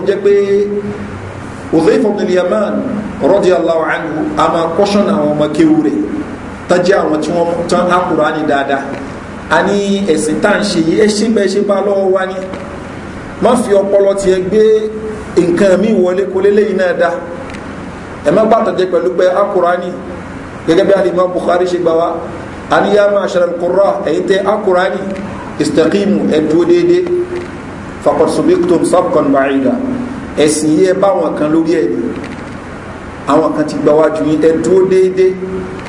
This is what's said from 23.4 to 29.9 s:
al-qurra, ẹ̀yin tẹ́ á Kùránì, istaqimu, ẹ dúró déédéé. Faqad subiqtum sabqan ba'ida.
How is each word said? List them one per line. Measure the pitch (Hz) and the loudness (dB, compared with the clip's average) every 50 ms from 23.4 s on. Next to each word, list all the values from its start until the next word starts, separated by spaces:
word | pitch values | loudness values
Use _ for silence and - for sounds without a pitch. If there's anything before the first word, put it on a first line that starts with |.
| 175 | 0
al-qurra, | 175 175 170 175 175 180 196 196 - - - - | 0 -2 -2 -2 0 2 2 2 2 2 0 -2
ẹ̀yin | 143 160 185 180 | -2 -2 0 0
tẹ́ | - 190 196 196 | 2 0 2 2
á | 202 214 | 0 -2
Kùránì, | 214 190 190 180 180 190 190 208 190 - - - - - - - - - - - | 0 2 2 2 2 2 0 -2 -4 -6 -6 -8 -8 -8 -10 -10 -10 -12 -6 -4
istaqimu, | - 147 - 139 160 160 160 196 202 196 - - 151 135 | -2 -2 0 2 2 2 2 2 2 2 2 0 2 2
ẹ | 131 147 156 | 2 2 2
dúró | 151 147 156 175 170 | 2 2 2 2 4
déédéé. | 170 175 175 170 175 175 180 180 175 180 180 180 - 180 165 - - - - - - - - - - - - | 4 4 4 4 4 2 2 2 0 -2 -2 -2 -4 -6 -8 -10 -10 -12 -12 -12 -12 -12 -12 -12 -12 -8 -2
Faqad | - 147 160 175 156 - | 0 2 2 2 2 2
subiqtum | - - - - 180 175 175 175 170 156 - | 2 2 2 2 2 4 4 2 2 2 2
sabqan | - - - - - 180 151 143 135 | 2 2 2 2 2 2 0 2 2
ba'ida. | 135 135 135 139 139 135 127 120 120 - - 123 | 2 2 2 2 0 0 0 0 0 -2 -2 -4